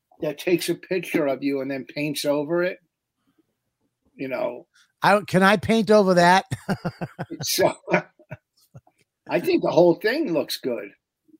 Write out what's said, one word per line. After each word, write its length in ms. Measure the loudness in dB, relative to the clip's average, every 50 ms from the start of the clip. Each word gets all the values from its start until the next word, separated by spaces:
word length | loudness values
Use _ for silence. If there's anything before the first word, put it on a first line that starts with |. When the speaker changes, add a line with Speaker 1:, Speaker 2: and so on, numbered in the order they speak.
| _ _ _ _ -8
Speaker 1:
that 160 | -8 -8 -6
takes 320 | -2 0 0 0 0 -2
a 40 | -6
picture 520 | -6 -6 -6 -6 -6 -6 -4 -2 -2 0
of 160 | 0 -2 -2 -4
you 180 | -4 -4 -4
and 100 | -6 -6
then 140 | -8 -8 -10
paints 400 | -12 -8 -6 -6 -6 -6 -4 -2
over 380 | -2 -2 -2 -2 -2 -2 -2 -2
it, 160 | -2 -4 -8 _ _ _ _ _ _ _ _ _ _ _ _ _ _ _ _ _ _ _ _ _ _ _ _ _ _ _
you 140 | -12 -10 -8
know. 380 | -6 -6 -6 -6 -8 -10 -16 _ _ _ _ _ _ _ 0
Speaker 2:
I, 180 | 2 2 2 0
can 160 | 0 2 4 4
I 160 | 4 4 2
paint 320 | 0 0 0 0 4 4
over 240 | 4 4 6 6 4
that? 320 | 6 6 6 6 4 2 0 -8 -10 -6
<laughs> 100 | -6 -8 -6 -6 -10 -8 -8 -12 -14 -10 -14 -12 -12 -12 -12 -8
Speaker 1:
So, 340 | -6 0 0 0 0 0 -4 _
<laughs> 1500 | -4 -4 -4 -4 -6 _ _ _ _ -20 -20 _ _ _ _ _ _ _ -20 _ _ _ _ _ _ _ _ _ -4
I 100 | -4 -2
think 220 | 0 0 0 0 0
the 80 | 2
whole 260 | 4 4 6 6 4
thing 360 | 2 0 -2 -2 -2 -2 -2 -2
looks 240 | -2 -4 -4 -8
good. 320 | -8 -6 -6 -6 -6 -8 -12 -16 _ _ _ _ _ _ _ _ _